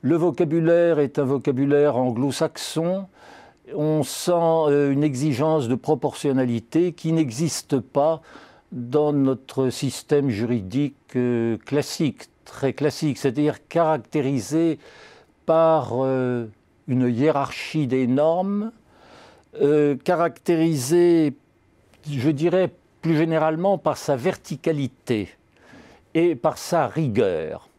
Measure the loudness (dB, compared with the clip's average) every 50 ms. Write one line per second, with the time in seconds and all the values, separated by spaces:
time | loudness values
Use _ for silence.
0 | 0 0 0 2 2 0 0 0 -2 0 0 0 2 4 4 4 4 2 2 2
1 | 0 0 0 -2 -2 0 0 0 0 -2 0 0 0 2 4 4 4 4 2 2
2 | 0 0 0 -2 -2 -2 -2 -2 -4 -4 -4 -8 -12 -6 -4 -4 -2 -2 -4 -4
3 | -6 -12 _ _ -20 -20 -20 -20 -20 -20 _ _ _ -12 -6 -4 -2 0 0 0
4 | -2 -2 -6 -6 -2 0 2 2 4 4 4 4 4 2 2 2 2 2 2 2
5 | 0 0 0 0 -2 -2 0 0 0 2 2 0 0 0 -2 -2 0 0 -2 0
6 | 0 -6 -6 -2 -2 0 2 2 0 0 -2 -4 -6 _ 0 0 0 0 -2 -4
7 | -4 -2 0 0 0 -2 -2 -2 -4 -2 -4 -6 -6 _ -2 -2 -2 -2 _ 0
8 | 2 2 0 -2 _ -20 -20 -20 -20 -20 -20 _ _ _ -12 -10 -10 -2 0 2
9 | 2 2 2 2 2 2 0 -2 -6 -8 -4 -2 -2 -2 -2 -2 -4 -6 -6 -6
10 | -4 _ 0 2 2 0 -2 -2 -2 -2 -2 -2 -4 -4 -4 -2 -2 -2 -4 _
11 | _ _ -4 -2 0 0 0 0 0 -2 -2 -4 _ -4 -2 -2 -2 -4 -4 -2
12 | -2 -2 -2 -6 -16 _ _ _ _ -20 -10 -4 -4 -4 -2 0 -2 -2 -2 -2
13 | -4 -4 -4 0 -2 -2 0 0 0 -2 -2 -4 _ _ 0 0 2 2 2 -2
14 | -4 -4 -4 -2 -2 0 -2 -4 -4 -2 -2 0 0 0 -2 -4 -10 -20 -20 -20
15 | -20 -20 -20 -20 _ _ _ _ _ 0 2 4 4 4 4 2 0 -2 -4 -2
16 | -2 0 0 0 -2 -2 -2 -4 -6 -8 -14 _ _ _ _ _ _ -4 0 0
17 | 2 0 2 2 2 2 2 0 -2 -4 -8 -12 -12 -6 -4 -2 -2 0 0 0
18 | 0 0 2 2 2 2 0 0 -2 -2 -4 -4 -6 -8 -10 -16 _ _ _ _
19 | -20 -20 -20 -20 -20 -20 -20 -20 _ _ -4 0 0 2 4 4 2 2 0 -2
20 | _ -2 0 2 0 -2 -2 -6 _ 0 2 2 2 2 2 0 0 0 2 4
21 | 6 6 6 4 2 2 -2 _ _ _ _ _ _ _ _ _ _ _ _ _
22 | _ -8 -6 -2 0 0 0 2 0 0 2 2 0 0 -4 _ _ _ _ _
23 | -2 0 2 2 2 2 2 2 2 0 0 0 0 0 0 0 0 -2 -4 -2
24 | -2 -2 -2 0 0 -4 -4 -4 _ -12 -12 -4 -2 -2 -2 -2 -2 -6 -6 _
25 | _ -2 -2 -2 -2 -6 -12 _ _ _ _ _ _ -20 -20 -20 -20 -20 -20 -20
26 | _ _ _ 0 2 2 0 0 -2 -2 -2 -2 -6 -2 0 0 0 0 -2 -2
27 | -2 0 2 2 2 2 0 -2 -4 -6 -10 -12 -14 _ _